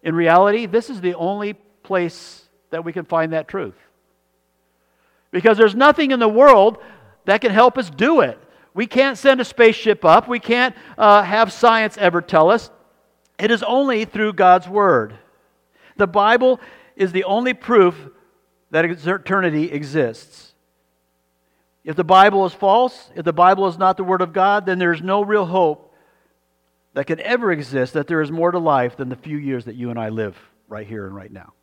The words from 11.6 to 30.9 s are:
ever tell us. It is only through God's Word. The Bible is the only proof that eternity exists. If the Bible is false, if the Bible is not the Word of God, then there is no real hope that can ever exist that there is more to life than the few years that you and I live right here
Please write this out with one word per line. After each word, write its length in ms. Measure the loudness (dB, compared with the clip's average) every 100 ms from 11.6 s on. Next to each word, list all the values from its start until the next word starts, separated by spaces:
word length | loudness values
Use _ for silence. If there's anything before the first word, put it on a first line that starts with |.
| 2 2 -2 0
ever 240 | 0 0
tell 300 | -2 2 4
us. 200 | 2 -2 _ _ _ _ _ _ _
It 120 | -2
is 120 | -2
only 420 | -2 -2 -2 -4
through 300 | -6 -4 -6
God's 340 | 2 4 4 2
Word. 500 | -2 0 0 -2 -12 _ _ _ _ _ _ _ -4
The 100 | -2
Bible 540 | 0 0 2 0 -2 -6 -20 _
is 160 | _ -4
the 140 | -2
only 300 | -2 -2 -2
proof 420 | -6 0 2 2 0 -18 _ _ _ _ _ _
that 140 | -4
eternity 880 | -2 -4 -6 -6 -4 -2 -2 -2 -4
exists. 800 | -8 -6 -4 -4 -6 -20 -20 _ _ _ _ _ _ _ _ _ _ _ _ _ _
If 140 | -12 -6
the 80 |
Bible 420 | 2 6 6 4 -2
is 60 |
false, 580 | -2 0 2 0 -4 -20 -8
if 80 |
the 80 | -6
Bible 340 | 2 2 4 -2
is 100 | 0
not 200 | -2 -2
the 80 |
Word 160 | -4 -4
of 120 | -4
God, 340 | -2 0 0 -4
then 120 | -4
there 140 | -2
is 100 | -4
no 200 | -4 -4
real 240 | -2 -2 -2
hope 460 | -2 -2 -2 _ _ _ _ _ _ _ _ _ _ _
that 160 | -10 -6
can 100 | -8
ever 300 | -4 -4 -2
exist 440 | -4 -4 -4 -4
that 120 | -4 -4
there 160 | -4
is 80 | -4
more 220 | -2 -2
to 60 | -2
life 360 | 0 0 -2 -6
than 120 | -12
the 80 | -12
few 200 | -10 -10
years 280 | -6 -8
that 100 | -8
you 160 | -12 -10
and 80 | -8
I 120 | -8
live 260 | -6 -8 -10 _ _ _
right 180 | -18
here 200 | -14